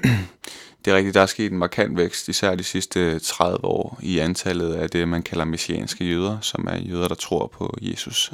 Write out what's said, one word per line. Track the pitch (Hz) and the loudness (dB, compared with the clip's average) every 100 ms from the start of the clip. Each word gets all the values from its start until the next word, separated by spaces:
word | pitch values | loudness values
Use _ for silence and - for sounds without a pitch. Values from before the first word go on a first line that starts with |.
| 131 110 92 | 4 2 -2
<clears throat> | - - - - _ | -12 -18 -18 -20 _
det | - | 4
er | 95 | 6
rigtigt, | 98 | 6
der | 98 | 6
er | 95 | 6
sket | - 107 | 4 0
en | 92 | 0
markant | 90 - 104 85 | 0 2 0 2
vækst, | 87 - - | 0 0 -4
især | 101 101 | 0 2
de | 90 | 0
sidste | 90 95 - 92 87 80 | -2 -4 -2 0 2 0
tredive | - - 87 95 | -2 2 2 2
år, | - - - - | 0 0 -2 -6
i | 80 87 | -2 0
antallet | 80 90 95 87 85 | 2 0 -2 0 0
af | 82 82 | -2 -2
det, | 87 85 | 0 0
man | 85 | 0
kalder | 82 87 | -2 -2
messianske | 80 82 - 82 - - | -2 -2 -4 -4 -4 -4
jøder, | 87 85 95 107 | -2 0 0 -2
som | - - 87 | -4 -4 -4
er | 87 | -4
jøder, | 92 87 87 | -4 -2 -2
der | |
tror | 85 - 85 - | -4 -2 -2 -2
på | - - - | -6 -8 -6
Jesus. | - - - - - | -8 -8 -6 -4 -4